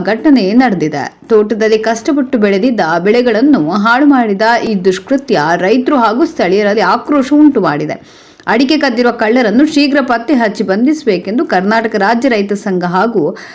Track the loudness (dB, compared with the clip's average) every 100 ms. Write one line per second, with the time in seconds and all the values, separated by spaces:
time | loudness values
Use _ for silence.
0 | -2 0 2 2 2 2 2 0 -4 -4
1 | -8 -10 0 0 2 0 0 0 -2 -4
2 | -2 -2 -2 0 0 2 0 0 -2 0
3 | 0 2 2 2 2 2 0 0 0 2
4 | 4 2 2 0 0 0 0 -2 0 -2
5 | -2 -4 0 0 0 0 0 0 0 0
6 | 2 0 -2 -2 0 0 0 0 0 0
7 | 0 -2 2 4 4 2 0 -2 -6 -10
8 | -14 -20 -20 -10 -2 0 2 0 0 0
9 | -2 0 0 0 2 2 2 2 0 0
10 | 0 -2 -2 0 0 -2 -2 0 0 0
11 | -2 -2 -2 -4 -2 -2 0 -2 -2 0
12 | 0 0 0 0 -2 -4 -4 -4 -2 -2
13 | 0 -2 -4 -6 -14